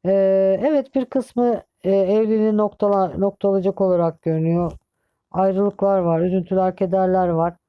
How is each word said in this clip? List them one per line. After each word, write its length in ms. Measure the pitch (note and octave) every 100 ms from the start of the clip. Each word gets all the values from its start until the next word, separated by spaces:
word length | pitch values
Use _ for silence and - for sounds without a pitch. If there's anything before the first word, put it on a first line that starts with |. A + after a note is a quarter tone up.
| F3+
Ee, 540 | G3 G3 F#3+ F#3+ F#3+
evet, 340 | C#4 D4 C4+ C4+
bir 100 | B3+
kısmı, 560 | C4+ A#3+ A#3+ A#3+ A3 - _
e, 80 | F#3
evliliğini 680 | G3 F#3+ G#3+ A3 A3 A3 G#3+
noktala-, 600 | G#3 - G#3 G3+ F#3 D#3
noktalayacak 640 | G3 - G3+ G3 F#3 F#3+
olarak 400 | F#3+ F3 E3 D#3
görünüyor. 500 | E3 D#3+ D#3+ E3+ E3+ - _ _ _ _ _
Ayrılıklar 680 | E3+ F#3+ F#3 G3+ - G3 G3
var, 220 | E3+ E3
üzüntüler, 540 | F3+ F#3 F3 F#3+ F#3 F#3
kederler 520 | F#3 F#3+ F#3 F#3 F3+
var. 280 | E3 E3+ E3+